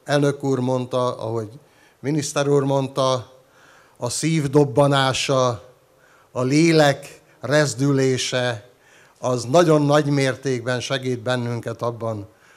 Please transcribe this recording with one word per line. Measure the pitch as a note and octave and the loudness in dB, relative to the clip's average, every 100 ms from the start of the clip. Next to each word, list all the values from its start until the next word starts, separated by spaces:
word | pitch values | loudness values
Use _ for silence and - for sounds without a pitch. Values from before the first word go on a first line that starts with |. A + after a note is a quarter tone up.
elnök | - C#3+ C#3+ C#3+ | -2 0 2 0
úr | C#3 C3 | -2 -2
mondta, | B2 B2+ B2 B2+ B2 - | 0 -2 -2 -4 -4 -4
ahogy | A2+ A2+ G#2+ B2 _ _ _ _ | -6 -6 -8 -14 _ _ _ _
miniszter | B2+ D3+ D3 D3 C#3+ | -4 -4 -4 -2 2
úr | C#3+ | 2
mondta, | C3+ C#3 C3 C3+ C3 B2+ G#2+ - _ _ _ _ _ _ | 2 0 -2 -2 -2 -2 -6 -20 _ _ _ _ _ _
a | B2 | -8
szív | - D3+ D#3+ C#3 | -4 -2 0 2
dobbanása, | C#3 C#3 B2 C#3+ C#3 C3 B2+ - C3+ B2+ A2+ - _ _ _ _ _ _ | 2 2 2 2 2 0 -2 -2 0 0 -2 -10 _ _ _ _ _ _
a | A#2 | -6
lélek | B2+ D3 E3 D#3+ D3 C3+ - - _ _ | 0 2 4 6 4 2 -6 -20 _ _
rezdülése, | A#2+ D3 D3 A2 C#3 C#3 C3+ B2+ - B2+ B2 A2 - _ _ _ _ _ | -2 0 0 0 0 2 2 0 -2 -2 -2 -6 -12 _ _ _ _ _
az | B2 B2+ | -4 -4
nagyon | A2+ D3+ F3 D3+ | 2 4 6 4
nagy | D3 D3 D3 | 4 2 4
mértékben | C#3+ C3+ A#2 C#3 B2+ A2 B2+ | 2 0 -2 -4 -4 -2 -4
segít | - C3+ B2+ B2 | -4 -4 -4 -6
bennünket | A2+ B2+ A#2+ A#2+ A2+ A2+ | -4 -4 -4 -6 -8 -6
abban, | A#2+ A#2 A2+ A2 G2+ _ _ | -6 -4 -6 -8 -10 _ _